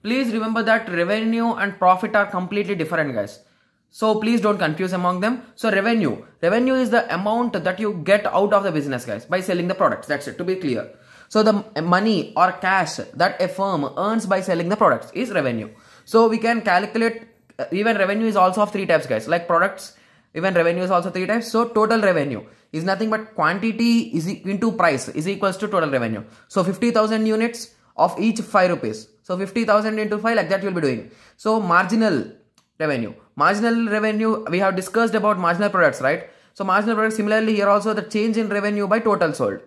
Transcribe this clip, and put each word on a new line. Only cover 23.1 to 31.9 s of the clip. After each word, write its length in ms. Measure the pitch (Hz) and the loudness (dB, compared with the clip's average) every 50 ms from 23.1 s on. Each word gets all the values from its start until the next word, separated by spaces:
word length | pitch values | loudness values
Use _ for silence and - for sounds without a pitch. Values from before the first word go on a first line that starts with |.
but 240 | 220 214 220 - - | -2 -4 -4 -8 -4
quantity 840 | - 156 156 175 196 202 226 202 220 233 233 233 233 233 - - | 0 0 0 0 0 -2 -4 -2 0 2 4 4 2 2 0 -4
is 100 | 170 156 180 | -4 -2 -4
e-, 100 | - - - | -6 -6 -6
into 260 | 185 202 180 233 226 | -6 -4 0 -2 -2
price 380 | - - 175 170 139 127 - - | 0 2 2 2 2 0 -4 -6
is 180 | - 180 160 190 | -6 -4 -4 -4
equals 300 | 196 196 208 190 185 190 | -4 -2 -2 -2 -2 -2
to 100 | 208 196 | -6 -2
total 220 | 190 180 160 147 | 0 0 0 0
revenue. 340 | 135 127 117 110 113 101 - - - - _ _ | 0 -2 -2 -2 -4 -6 -10 -14 -20 -20 _ _
So 160 | - 202 175 | -2 0 0
fifty 260 | 185 190 - 240 240 | 0 -2 0 0 2
thousand 360 | 233 220 214 214 226 220 220 | 2 2 2 2 0 0 0
units 480 | 220 220 220 226 233 233 - - - _ _ _ _ _ | 0 0 0 0 -2 -4 -8 -14 -16 _ _ _ _ _
of 220 | - 165 180 - - | 0 0 0 2 0
each 220 | 202 226 220 226 | 0 0 0 -2
five 300 | - - - 196 185 180 | -6 0 2 2 4 4
rupees. 380 | 170 - - 107 107 - - _ _ _ | 0 -2 -4 -6 -6 -8 -12 _ _ _
So 140 | _ - 185 | _ -8 -6
fifty 280 | 185 196 185 - 233 226 | -6 -6 -4 -4 -2 2
thousand 340 | 214 208 214 214 220 214 214 | 4 4 4 2 0 -2 -4
into 200 | 214 202 208 208 | -4 -4 -4 -2
five, 180 | - 226 233 | -2 0 0
like 120 | 214 175 156 | 0 0 0
that 140 | 196 196 | -2 -2
you 80 | 190 196 | -2 -4
will 100 | 180 170 | -2 0
be 0 | |
doing. 300 | 156 135 123 110 95 - - - - - _ | 0 0 -2 -2 -8 -14 -20 -20 -20 -20 _
So 240 | _ - 220 220 220 | _ -2 -2 0 0
marginal 720 | 202 175 170 180 190 180 | 2 4 4 2 4 2